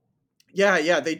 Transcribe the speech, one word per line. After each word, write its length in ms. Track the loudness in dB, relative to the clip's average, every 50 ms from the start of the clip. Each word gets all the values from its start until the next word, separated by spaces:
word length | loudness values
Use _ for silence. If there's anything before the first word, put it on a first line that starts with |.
| _ _ _ _ _ _ _ _ _ _ -2
Yeah, 240 | 0 2 2 2 2
yeah. 200 | 2 0 0 0
They, 180 | -2 -4 -6